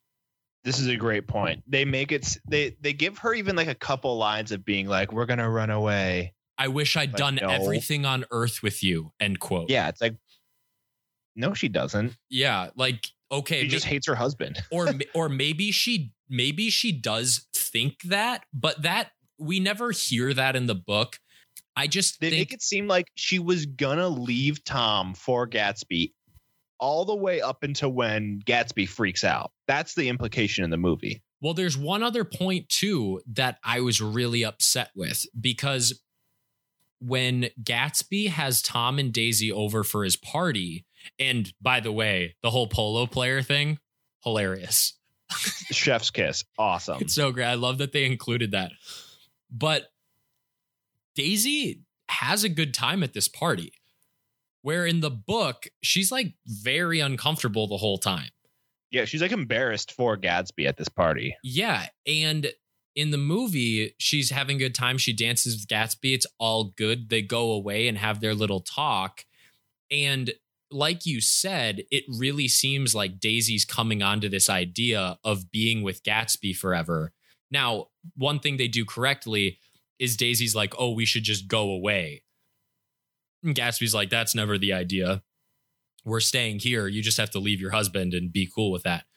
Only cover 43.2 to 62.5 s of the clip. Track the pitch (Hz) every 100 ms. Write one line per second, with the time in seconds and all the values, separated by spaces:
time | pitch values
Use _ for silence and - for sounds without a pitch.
43.2 | 123 135 127 143 147 156 _ _ _ _
44.2 | 120 110 98 95 90 - - - _ _
45.2 | - - - - - - - 117 - -
46.2 | 82 - - - 107 87 - 71 73 -
47.2 | 139 127 120 123 123 131 143 147 131 123
48.2 | - 117 110 98 92 - - - - -
49.2 | _ _ _ 117 151 151 - _ _ _
50.2 | _ _ _ _ _ _ _ _ _ -
51.2 | 143 208 240 294 214 - - _ - -
52.2 | - 202 185 160 151 - 127 190 143 104
53.2 | - - 175 104 82 - _ _ _ _
54.2 | _ _ _ _ 135 170 170 170 156 120
55.2 | - 220 165 - - - - 190 190 254
56.2 | 208 - - 101 113 147 175 165 143 127
57.2 | 147 156 123 107 104 98 107 98 - 90
58.2 | 64 - _ _ _ _ _ 127 131 156
59.2 | 180 226 123 117 127 104 - - 120 104
60.2 | 92 87 90 - 69 69 76 - 85 78
61.2 | 65 - 131 123 233 120 85 - - 156
62.2 | 156 156 143